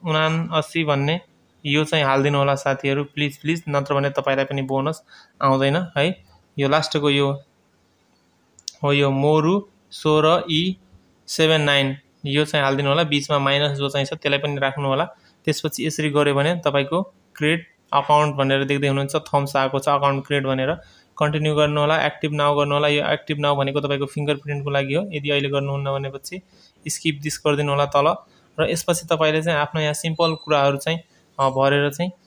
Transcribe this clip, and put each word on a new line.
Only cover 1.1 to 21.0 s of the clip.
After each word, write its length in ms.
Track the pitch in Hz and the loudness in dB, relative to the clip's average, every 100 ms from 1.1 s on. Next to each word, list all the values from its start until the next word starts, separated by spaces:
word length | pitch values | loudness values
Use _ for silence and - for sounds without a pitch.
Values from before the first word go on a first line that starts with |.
| 175 - _ _ _ 147 | -2 -6 _ _ _ 0
यो 180 | 147 | 0
चाहिँ 200 | 151 160 | 2 2
हालिदिनु 340 | 139 135 139 143 | 2 2 2 2
होला 160 | 139 | 2
साथीहरू, 500 | 139 139 135 139 135 | 0 0 -2 -2 -2
प्लिज, 320 | 139 147 147 139 | -4 -4 -4 -4
प्लिज, 280 | 147 165 151 | -4 -4 -2
नत्र 260 | 143 139 | -2 0
भने 160 | 139 139 | 0 0
तपाईँलाई 340 | 139 139 135 | 0 0 0
पनि 180 | 135 135 | 0 -2
बोनस 400 | 131 135 139 160 _ - - - | -2 -2 -2 -4 _ -20 -20 -4
आउँदैन 340 | 139 135 139 156 175 147 | 0 2 2 0 -2 -2
है। 280 | 160 185 - _ _ - | -2 -2 -14 _ _ -2
यो 100 | 139 | 2
लास्टको 420 | 151 151 156 147 | 2 0 0 2
यो 320 | 139 139 139 - _ _ _ _ _ _ _ _ _ _ _ - - | 2 2 -2 -10 _ _ _ _ _ _ _ _ _ _ _ -18 -6
हो, 100 | 143 | 0
यो 180 | 143 139 | 2 2
मोरु 520 | 135 143 156 156 196 - _ _ | 2 2 4 4 0 -2 _ _
सोह्र 540 | - 156 151 156 170 170 | -4 2 4 4 2 2
ई 260 | 160 185 185 _ - _ _ - | 0 0 -4 _ -20 _ _ -8
सेभेन 340 | - 156 160 | 2 4 4
नाइन, 360 | 147 143 135 139 _ _ 143 | 4 2 2 -4 _ _ -2
यो 180 | 143 | 0
चाहिँ 200 | 151 151 | 0 2
हालिदिनु 240 | 139 139 143 | 2 0 2
होला। 140 | 147 | 2
बिचमा 360 | 160 147 139 147 | 2 0 0 0
माइनस 320 | 139 143 147 | 2 2 0
जो 180 | 139 139 | -2 -2
चाहिँ 180 | 139 135 | -2 -4
छ 60 | |
त्यसलाई 260 | 156 143 139 | -4 -2 0
पनि 180 | 147 143 | -2 -2
राख्नु 320 | 135 147 139 | -2 -2 -2
होला। 160 | 135 170 - _ _ | -2 -2 -8 _ _
त्यसपछि 420 | - 147 156 - 156 | -4 -4 -4 -4 -6
यसरी 240 | 156 151 | -4 -2
गर्यो 240 | 143 143 | 2 2
भने 200 | 139 147 | 2 0
तपाईँको 480 | 175 151 139 139 170 190 _ _ - | 0 0 0 0 -2 -4 _ _ -4
क्रिएट 300 | 151 165 165 _ - | -2 -2 -4 _ -2
अकाउन्ट 440 | 143 139 151 151 139 | -2 4 4 4 0
भनेर 280 | 135 139 | 0 0
देख्दै 240 | 139 143 143 | 0 0 0
हुनुहुन्छ, 280 | 139 139 156 | 0 -2 -4
थम्स 400 | - 143 139 143 | -2 -2 0 0
आएको 220 | 135 135 | 0 0
छ 100 | 147 | 0
अकाउन्ट 380 | 143 143 139 - | 2 2 0 -2
क्रिएट 180 | 143 | -2
भनेर। 280 | 135 131 131 165 - - | 0 -2 -2 -4 -8 -20